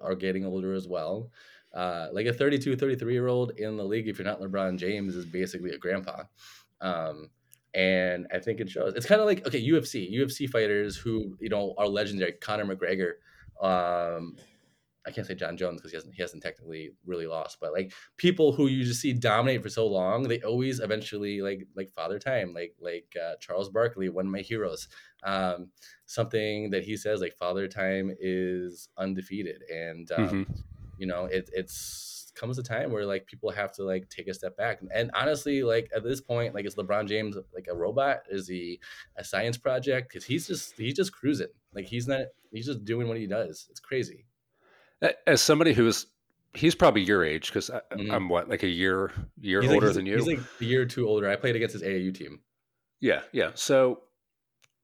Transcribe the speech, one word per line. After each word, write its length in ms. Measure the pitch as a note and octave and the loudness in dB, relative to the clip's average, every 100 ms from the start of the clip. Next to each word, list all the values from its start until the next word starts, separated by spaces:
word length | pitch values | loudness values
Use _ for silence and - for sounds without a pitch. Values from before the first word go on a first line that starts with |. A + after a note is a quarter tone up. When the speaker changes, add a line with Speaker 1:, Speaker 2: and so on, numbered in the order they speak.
Speaker 1:
are 140 | - | -4
getting 320 | F#2 F#2+ F#2+ F#2+ | -2 0 -2 -2
older 260 | F#2+ F#2+ | -2 -2
as 160 | F#2+ F2+ | -2 -2
well. 440 | F2 D#2 G2+ A#2+ - - - _ | -4 -2 -4 -8 -14 -20 -20 _
Uh, 340 | - F2+ E2+ D#2+ | -4 -2 -2 -4
like, 120 | F#2+ A#2 | -2 -2
a 60 | |
thirty-two, 440 | A#2+ C#3+ C#3 C#3 B2+ | 2 4 4 2 0
thirty-three-year-old 840 | C3+ B2+ A#2 B2 B2 B2 A#2+ - | 0 0 0 0 2 2 0 -2
in 180 | G#2+ G#2+ | -4 -4
the 80 | |
league, 240 | G2 A2 A2 | -2 -2 -2
if 100 | G2+ | -4
you're 60 | |
not 160 | G2 F#2+ | -4 -4
LeBron 380 | F#2+ G2 F#2+ F#2 | -4 0 0 0
James, 380 | F2+ G#2 G2 F2 | -2 -2 -2 -6
is 100 | E2+ | -6
basically 460 | F2+ F2+ F2+ F2 | -4 -4 -4 -8
a 60 | C#2+ | -6
grandpa. 440 | F2 F#2+ F#2 - F2+ _ - - _ _ | -2 -2 -4 -10 -14 _ -20 -20 _ _
Um, 480 | F#2 E2+ D#2+ D2+ D2+ _ _ _ _ | -2 -2 -2 -6 -14 _ _ _ _
and 520 | F#2 F#2 F#2 F2+ F2+ F2 | 2 4 4 2 0 -2
I 60 | F2+ | -4
think 220 | A#2 A2 | -2 -4
it 100 | G2 | -4
shows. 240 | - G2+ | -2 -2
It's 120 | G#2 B2+ | -2 4
kinda 180 | G#3+ | 6
like, 200 | G#3+ F#3+ C#3+ | 6 2 0
okay, 120 | D3+ | -2
U 180 | C#3+ D#3+ | 4 2
F 80 | |
C. 220 | - A#2 F#2 | 2 -4 -4
U 120 | A#2 | 0
F 60 | C3+ | 0
C 160 | B2 B2+ | 0 0
fighters 500 | A#2+ G#2+ G#2 G#2 G2 | 2 4 2 0 -2
who, 400 | A#2 A2 G2 F#2 | -2 -2 -4 -6
you 100 | G#2 | -2
know, 240 | G#2 G2 G2 | 0 0 0
are 120 | G#2 | 2
legendary. 440 | G2+ G#2 G2 F2 | 2 0 0 -2
Conor 320 | E2+ - G#2+ | -2 -4 -2
McGregor. 500 | G2+ F#2+ E2+ F#2+ F2+ - _ - - - | -2 -2 0 0 0 -2 _ -20 -20 -2
Um, 760 | F#2+ F#2 F2 F2 E2+ E2+ E2+ - - _ _ _ _ _ | 2 4 2 2 0 -4 -8 -14 -20 _ _ _ _ _
I 60 | A2+ | -10
can't 160 | A2+ G2 | -8 -8
say 80 | |
John 220 | F2+ E2+ F2 | -6 -6 -2
Jones 240 | F2+ E2 | -4 -4
'cause 100 | D#2+ | -10
he 60 | E2 | -12
hasn't, 180 | D#2 | -12
he 80 | - | -6
hasn't 220 | F2 D#2+ | -6 -6
technically 480 | E2+ - E2 D#2+ D#2 - | -12 -12 -12 -12 -12 -14
really 220 | F2+ F2 E2 | -8 -6 -4
lost, 320 | D#2+ D2+ - | -6 -6 -8
but, 120 | E2 | -4
like, 200 | E2+ F#2+ - - - | -4 -4 -10 -20 2
people 340 | F3 F3+ D3+ | 2 6 6
who 160 | C#3+ C#3 | 6 2
you 160 | C3 | 2
just 160 | B2 A#2+ | 0 0
see 120 | C#3+ | 0
dominate 480 | B2 A#2+ G#2+ C3 B2 | 2 4 4 4 2
for 80 | G#2 | -2
so 160 | A2+ A2 | 0 2
long, 340 | G2 F#2 A#2 | 2 2 2
they 180 | C3+ A#2+ | 0 0
always 360 | A2 B2 C3+ B2 | 0 0 0 0
eventually, 600 | G#2+ G#2+ A2 G#2 G2+ G2+ | -2 -2 -2 -4 -4 -2
like, 260 | G2 F#2+ - | -2 -4 -8
like 160 | F#2+ F#2+ | -10 -10
Father 300 | - E2 G2+ | -6 -4 -4
Time, 340 | C3+ B2+ F2+ | -2 -2 -2
like, 220 | E2+ F2 - | -6 -10 -8
like, 340 | F2 E2+ - E2+ | -8 -8 -10 -8
uh, 140 | E2+ D#2 | -8 -8
Charles 280 | - F2+ G2 | -4 -4 0
Barkley, 400 | G#2 A#2 G2 F#2+ | 2 2 0 -2
one 160 | F#2 F#2+ | 0 -2
of 40 | |
my 120 | G2 | -2
heroes. 440 | F#2+ A2+ F#2+ - - - - _ | -4 -4 -4 -6 -12 -18 -20 _
Um, 480 | G2 F#2+ F#2 F2 F2+ _ - - - | -4 0 0 -2 -8 _ -20 -20 -8
something 640 | - A#2 A2+ G#2+ G#2+ G#2+ | -4 0 0 0 -2 -2
that 140 | G2 | -2
he 120 | F#2+ G#2 | -2 -4
says, 240 | G#2 G#2 | -2 -2
like, 160 | F2 - | -2 -2
"Father 300 | F2+ F#2 F#2+ | -2 -2 -2
Time 480 | G2 F#2+ F#2+ F#2+ F#2+ | -2 0 0 -2 -4
is 680 | F#2+ F#2 F#2 F2+ F2+ F2 - - | -2 0 0 -2 -6 -10 -16 -6
undefeated." 640 | F#2+ F#2+ F#2 G2 F2 D2+ | -4 -4 -6 -8 -8 -10
And, 460 | - E2 E2 E2 E2 | -10 -8 -8 -10 -4
um, 160 | F2 G2+ | 0 0
Speaker 2:
Mm-hmm. 240 | G2 F#2+ - - - - - | 0 -4 -6 -10 -16 -16 -8
Speaker 1:
you 80 | F#2+ | -6
know, 160 | F2 | -4
it, 260 | F#2 F#2+ - | -2 -2 -2
it's 800 | F#2+ F#2 - - - - - - - | -6 -6 -10 -10 -12 -12 -14 -16 -10
comes 200 | A#2 B2+ | -6 -6
a 40 | |
time 300 | A#2+ A#2 C#3+ | -4 -2 -2
where, 120 | A2 | -2
like, 220 | G2+ G2 - | 0 -2 -6
people 240 | - G#2+ | -6 -4
have 220 | G2 G2 | -2 -4
to, 100 | - | -4
like, 260 | G2 F#2 F#2+ | -2 -2 -4
take 200 | - F2+ | -10 -8
a 60 | |
step 220 | F#2 F#2 - | -8 -8 -4
back. 240 | A2+ G#2 F#2 | -2 -4 -4
And 160 | A2 A#2 | -2 0
honestly, 500 | G2 C3+ C#3+ D3 C#3 | 0 2 0 0 0
like, 260 | A#2+ A#2 A2+ A2+ | 4 2 2 -2
at 80 | |
this 160 | A#2 C3+ | -2 -4
point, 340 | - A#2+ A#2 | -2 0 0
like, 100 | G2+ | -2
is 120 | G2+ G#2 | -4 -4
LeBron 320 | F#2+ G#2 G#2 | -2 0 0
James, 280 | G#2+ G#2+ G2 - | -2 -2 -6 -10
like, 140 | F#2 F#2 | -12 -6
a 60 | |
robot? 480 | F2 F2+ A#2+ C#3 A2 - | -2 0 2 2 0 -2
Is 160 | G2 F#2 | -6 -4
he 340 | F2+ F2 F2 - - - - | -6 -6 -8 -12 -18 -16 -14
a 80 | |
science 340 | F#2 G2 A2+ A#2 | -4 0 0 0
project? 540 | C#3 B2+ C3+ C3 B2+ | 0 0 2 0 -2
'Cause 120 | - | -12
he's 220 | - D3+ D#3+ | -4 -2 -2
just, 300 | F3+ - - | -6 -6 -6
he's 180 | A2+ | -2
just 180 | C#3 F#3+ | 0 0
cruising. 360 | - C3+ C#3+ F2 - _ | 0 0 0 -2 -8 _
Like, 120 | G2 F#2+ | -10 -6
he's 200 | A#2+ A#2+ | -4 -2
not, 220 | C3+ C3 - _ | -2 -2 -10 _
he's 140 | A2 B2+ | -8 -6
just 180 | B2 | -6
doing 240 | G2+ A#2 A#2 | -2 -2 0
what 80 | A2+ | -2
he 80 | G2+ | -2
does. 400 | G#2 F#2 D#2 - | -2 -4 -8 -18
It's 120 | - | -20
crazy. 460 | - C3+ G2+ - _ _ _ _ _ _ _ _ | -4 -4 -4 -8 _ _ _ _ _ _ _ _
Speaker 2:
A-, 260 | D#3+ - - | 0 2 6
as 140 | C#3 | 6
somebody 320 | - D3+ E3 | 8 8 8
who 120 | A#2+ A2+ | 8 6
is, 200 | G#2 - _ _ _ _ | 4 -4 _ _ _ _
he's 200 | - D#3+ | 2 2
probably 280 | - E3 G#2 | 8 8 8
your 200 | F#2 G2+ | 6 6
age, 280 | D#2+ D#2 - | 4 2 -2
'cause 160 | G#2+ - | -2 -2
I, 100 | B2 - | -6 -8
Speaker 1:
Mm-hmm. 180 | G#2+ G#2 | -6 -2
Speaker 2:
I'm 180 | A#2 F2+ | 0 2
what, 200 | F2 - | 2 2
like, 140 | F#2+ | 0
a 60 | F#2+ | 2
year, 440 | E2+ F#2+ F#2+ F#2+ - - - | 2 2 2 0 -4 -10 -8
year 200 | - F#2+ | 0 4
Speaker 1:
He's, 80 | B2+ | 6
like, 60 | |
Speaker 2:
older 120 | A#2+ G#2 | 8 6
Speaker 1:
he's, 80 | F#2 | 4
Speaker 2:
than 100 | F#2+ | 2
you? 80 | A2 | 2
Speaker 1:
he's, 100 | D#3+ | 2
like, 120 | C#3 B2 - | 0 -4 -6
a 40 | |
year 180 | A#2 B2+ | 0 2
or 40 | A#2+ | 2
two 200 | - A2+ | 0 2
older. 200 | G#2+ G2+ | 2 2
I 80 | G2+ | 2
played 200 | C3 A2+ | 2 2
against 180 | A2 | 0
his 80 | G#2 | -2
A 120 | F2+ | -2
A 40 | F#2+ | 0
U 140 | F#2 | 0
team. 280 | F#2 D2 D2 _ _ _ _ _ _ | -4 -10 -14 _ _ _ _ _ _
Speaker 2:
Yeah, 220 | B2+ D2 - | 2 2 0
yeah. 180 | B2+ E2+ - | 0 0 -2
So 480 | - C3+ B2+ A#2+ - _ _ _ _ _ _ _ | 4 6 6 2 -8 _ _ _ _ _ _ _